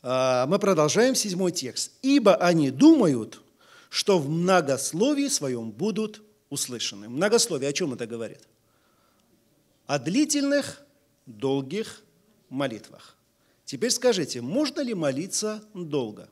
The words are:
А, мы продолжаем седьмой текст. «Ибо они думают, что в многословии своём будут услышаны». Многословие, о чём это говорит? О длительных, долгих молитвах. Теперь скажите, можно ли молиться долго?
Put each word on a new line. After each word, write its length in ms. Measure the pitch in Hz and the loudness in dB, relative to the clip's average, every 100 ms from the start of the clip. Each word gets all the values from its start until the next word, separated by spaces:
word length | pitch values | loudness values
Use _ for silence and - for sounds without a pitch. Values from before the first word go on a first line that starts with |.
А, 440 | 123 131 131 127 135 | -2 0 2 2 2
мы 120 | 196 | 2
продолжаем 540 | 202 165 151 190 247 | 2 2 2 4 2
седьмой 380 | 254 214 180 180 | 2 -4 -2 -2
текст. 400 | 170 127 - - _ | -2 -8 -8 -10 _
«Ибо 360 | 262 277 208 175 | 2 4 6 6
они 340 | 175 170 139 | 4 4 2
думают, 720 | 127 302 320 185 123 107 - _ _ _ - _ | 8 8 8 6 2 -4 -12 _ _ _ -20 _
что 280 | - - 185 | -4 2 2
в 120 | 139 | 2
многословии 960 | 160 175 185 139 127 - 160 254 285 277 | 0 4 4 4 -2 -2 0 0 2 -2
своём 440 | - 139 120 113 | -2 -4 -6 -8
будут 500 | 104 202 214 220 - - _ _ | -6 -4 -4 -6 -10 -20 _ _
услышаны». 600 | 143 - 120 - 101 107 | -10 -8 -8 -8 -10 -10
Многословие, 600 | 127 202 226 - 147 139 | -4 0 0 0 -2 -4
о 40 | |
чём 200 | 143 170 | -4 -6
это 140 | 113 117 | -6 -8
говорит? 400 | 117 107 - _ _ _ _ _ _ _ _ _ _ _ _ _ _ - | -8 -10 -14 _ _ _ _ _ _ _ _ _ _ _ _ _ _ -6
О 120 | 143 | -4
длительных, 840 | 127 226 302 294 277 285 277 - _ _ _ _ - | 0 0 0 0 0 0 -2 -12 _ _ _ _ -20
долгих 760 | 107 135 139 135 190 220 - _ _ _ _ _ | -6 -2 -2 -2 -8 -8 -14 _ _ _ _ _
молитвах. 680 | 135 139 107 - - - _ _ _ _ _ - | -6 -6 -6 -16 -20 -20 _ _ _ _ _ -14
Теперь 260 | 131 240 | -6 -4
скажите, 480 | 254 247 196 139 123 | 2 2 2 -2 -6
можно 400 | 120 226 302 311 | -4 -2 -2 -4
ли 140 | 254 | -6
молиться 680 | 196 147 131 185 - 214 214 214 | -2 -2 -2 -6 -6 -6 -8 -14
долго? 560 | 185 165 143 113 95 85 | -12 -4 -4 -4 -8 -20